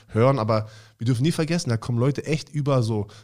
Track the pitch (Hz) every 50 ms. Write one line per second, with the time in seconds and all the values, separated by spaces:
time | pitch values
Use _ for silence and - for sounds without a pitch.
0 | - - - 107 120 131 139 123 107 113 113 107 107 - - - - - _ -
1 | 117 120 131 110 135 170 165 - 160 147 170 180 - 123 113 110 - - 120 113
2 | 123 147 143 - - - 156 143 - - - 147 135 147 139 127 113 110 113 107
3 | 101 - - -